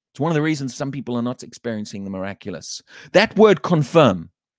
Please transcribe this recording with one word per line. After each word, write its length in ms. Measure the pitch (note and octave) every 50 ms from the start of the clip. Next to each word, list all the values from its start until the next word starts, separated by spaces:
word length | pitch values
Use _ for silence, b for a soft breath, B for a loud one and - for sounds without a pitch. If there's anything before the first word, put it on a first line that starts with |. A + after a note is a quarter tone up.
| _ _
It's 80 | _ -
one 120 | C#3 E3
of 40 | E3
the 60 | D3
reasons 320 | D3+ D#3 D#3 C#3 C#3 B2+ -
some 180 | - C#3+ C#3
people 240 | C3+ C#3+ A2+ A#2+ A#2+
are 60 | A#2+
not 220 | A#2 B2 B2+ - -
experiencing 600 | B2 - - - A#2+ A2+ G#2+ G#2 - - G2+ G2
the 60 | G2
miraculous. 720 | G2 F#2 F#2+ G2 G2 - - G2+ F2 D2 - - - - - B B B B B
That 240 | B F3+ G#3+ A3 - F#3+
word 240 | A3 G#3+ F#3+ -
confirm, 680 | - - F3+ D#3 C#3 - - E3 D3 A#2+ G#2 E2+ E2 F2+ _ _ _ _ _